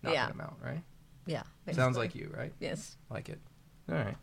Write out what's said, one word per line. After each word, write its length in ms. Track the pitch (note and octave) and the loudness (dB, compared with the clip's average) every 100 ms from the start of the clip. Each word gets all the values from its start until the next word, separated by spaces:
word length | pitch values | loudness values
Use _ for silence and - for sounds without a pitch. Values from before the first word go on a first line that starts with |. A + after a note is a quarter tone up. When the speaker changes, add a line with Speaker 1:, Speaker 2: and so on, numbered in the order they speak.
Speaker 1:
Knocking 120 | - | 4
Speaker 2:
Yeah. 140 | D3+ A#2+ | 4 4
Speaker 1:
them 140 | - | 0
out, 160 | - - | -6 -6
right? 200 | B2 C#3+ F3 - - - | -4 -4 -6 -18 -20 -12
Speaker 2:
Yeah, 180 | - D3 - - - | -4 -4 -4 -10 -2
Speaker 1:
Sounds 240 | E3+ B2+ B2 | 4 6 6
Speaker 2:
basically. 20 | |
Speaker 1:
like 120 | A#2 | 0
you, 160 | - - - | -2 -6 -4
right? 160 | A#2+ - | -6 -4
Speaker 2:
Yes. 340 | - - - - - | -4 -4 -6 -14 -8
Speaker 1:
Like 220 | A#2+ - | -6 -6
it. 100 | - - - - - - | -10 -14 -20 -20 -16 -2
All 40 | |
right. 200 | D#2+ G2+ - | 0 0 -4